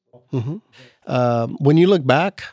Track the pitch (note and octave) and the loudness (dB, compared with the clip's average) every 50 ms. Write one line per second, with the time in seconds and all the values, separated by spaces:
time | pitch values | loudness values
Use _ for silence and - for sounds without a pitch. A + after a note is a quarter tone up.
0 | _ _ _ _ _ _ - C3 A2 C3+ E3 A3 - _ _ - - - _ _ | _ _ _ _ _ _ -6 -6 -6 -6 -8 -12 -14 _ _ -20 -20 -20 _ _
1 | _ - C3+ B2 B2 A#2+ A#2+ A#2 A#2 A#2+ - - C#3+ C#3 D#3 E3 F3 F#3+ G3+ F3 | _ -6 -2 0 0 0 0 -2 -4 -6 -6 -2 0 2 4 4 4 4 2 2
2 | C3 C3 B2+ D3 F3 G3 - - - - | 2 2 2 2 0 -2 -6 -10 -16 -20